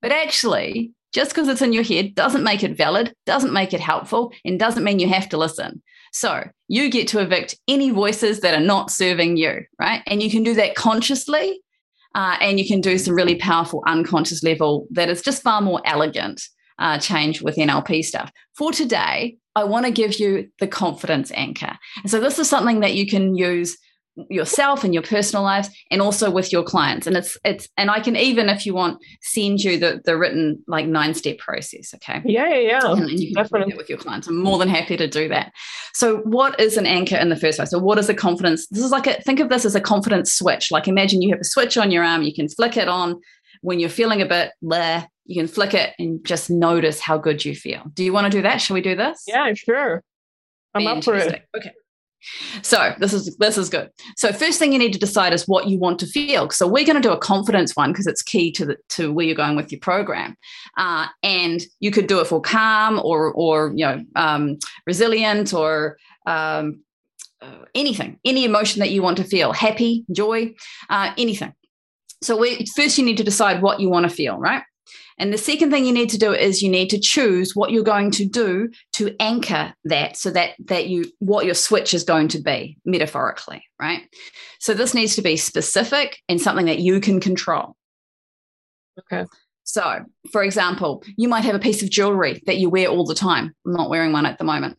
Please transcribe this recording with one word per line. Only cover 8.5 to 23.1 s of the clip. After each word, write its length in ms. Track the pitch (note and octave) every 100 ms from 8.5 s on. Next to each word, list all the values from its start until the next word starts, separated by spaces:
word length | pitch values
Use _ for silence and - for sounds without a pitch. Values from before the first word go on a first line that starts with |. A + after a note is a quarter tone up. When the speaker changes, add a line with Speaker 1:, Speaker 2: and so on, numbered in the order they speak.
Speaker 1:
are 100 | D#3
not 280 | D#3+ G3 -
serving 440 | - F#3 F3 E3+ E3+
you, 240 | D#3+ - - _
right? 240 | - A3 -
And 160 | G3+
you 80 | G#3+
can 140 | A3
do 100 | A3
that 220 | A3+ G3+ -
consciously, 840 | A#3 A3 A#3 C#4 - D4 F#4+ F#4+ _ _ _ _ _
uh, 240 | - F#3 F3+
and 200 | G3+ G3
you 80 | F#3+
can 140 | G3+
do 180 | F#3 F#3
some 160 | F#3 F3
really 180 | F3 F3
powerful 480 | F#3 E3 E3+ D#3 -
unconscious 560 | E3 E3 F3 D#3+ E3
level 420 | D#3+ D#3+ D#3 D3 -
that 180 | E3 E3+
is 140 | F3
just 180 | - C4+
far 180 | - G#3+
more 220 | G3+ E3+ -
elegant, 540 | D3 D#3 B2 F2+ - - _ _ -
uh, 220 | E3 D3
change 420 | - E3+ D3+ D#3
with 160 | - D3
N 140 | D3+
L 100 | D#3
P 220 | D3 D#3+
stuff. 280 | D#3 - C#3+ _ _ -
For 160 | D4+
today, 680 | D#4+ C#4+ G#3+ - - A#3+ A#3 _ -
I 80 |
wanna 260 | G#3 A3 B3+
give 300 | A#3 A3 G3+
you 300 | G#3 G3 - _
the 80 | G3
confidence 640 | - F3+ E3 - E3 -
anchor. 460 | - - - - - - -
And 80 | G3+
so 80 | A3+
this 180 | B3+ C#4+
is 100 | D#4+
something 340 | C#4+ A3 A3
that 120 | G3+
you 140 | -
can 260 | G3+